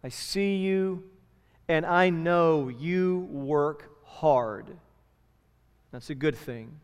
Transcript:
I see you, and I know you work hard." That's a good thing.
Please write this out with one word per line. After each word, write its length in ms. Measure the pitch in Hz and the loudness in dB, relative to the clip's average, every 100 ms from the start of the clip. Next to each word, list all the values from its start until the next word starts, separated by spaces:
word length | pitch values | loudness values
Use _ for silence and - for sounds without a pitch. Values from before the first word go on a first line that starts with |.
I 60 | 127 | -14
see 480 | - - 196 202 196 | -12 -6 -2 0 0
you, 520 | 190 190 190 185 - _ _ _ _ _ - | 0 0 0 -4 -12 _ _ _ _ _ -2
and 200 | 160 170 | 0 2
I 240 | 175 185 | 4 4
know 560 | 170 165 175 165 156 131 | 2 2 4 4 2 0
you 540 | 123 156 180 185 180 185 | -6 -2 0 0 0 -4
work 580 | 143 139 147 147 147 - - - | -8 -2 0 0 -2 -16 -20 -20
hard." 720 | - 156 131 113 104 - - _ _ _ _ _ _ _ _ _ _ _ | -2 4 4 2 -8 -12 -20 _ _ _ _ _ _ _ _ _ _ _
That's 220 | 127 - | -18 -12
a 40 | 139 | -2
good 200 | 151 147 | -2 -2
thing. 440 | - 120 113 151 | -10 -12 -14 -20